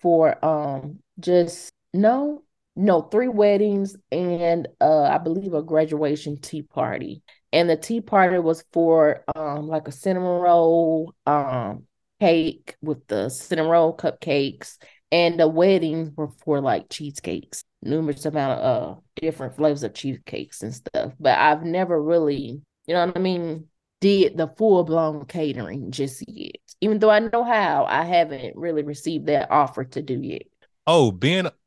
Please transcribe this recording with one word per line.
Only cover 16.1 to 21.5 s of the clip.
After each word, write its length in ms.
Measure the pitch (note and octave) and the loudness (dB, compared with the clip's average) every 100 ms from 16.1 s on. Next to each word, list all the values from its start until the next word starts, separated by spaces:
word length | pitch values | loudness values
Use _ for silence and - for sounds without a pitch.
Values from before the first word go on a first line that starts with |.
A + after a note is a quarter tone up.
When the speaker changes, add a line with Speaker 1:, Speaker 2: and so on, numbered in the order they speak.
| D3 | -8
Speaker 1:
were 120 | D3 - | -10 -8
for, 160 | - C#3+ | -4 -2
like, 280 | C3+ G2+ - | 0 -2 -4
cheesecakes, 720 | - D3 C#3+ - F2 - - - - | -14 -12 -12 -8 -10 -10 -18 -18 -12
numerous 440 | - D#3 D#3 C#3 D#3 | -6 -4 -4 -6 -6
amount 340 | D3+ C#3 - | -4 -4 -2
of, 360 | C3 A#2 D#2+ - | 0 -2 -4 -12
uh, 20 | _ - | _ -8
different 380 | D#3+ D#3 C3 | -6 -6 -10
flavors 300 | - D3+ C#3+ | -2 0 0
of 100 | A2+ | -6
cheesecakes 680 | - C#3 B2+ - - - - | -8 -8 -10 -10 -12 -12 -12
and 120 | A2 | -12
stuff. 380 | B2+ - - - - | -12 -8 -6 -6 -2
But 180 | D3 A2+ | 2 4
I've 240 | D3+ | 4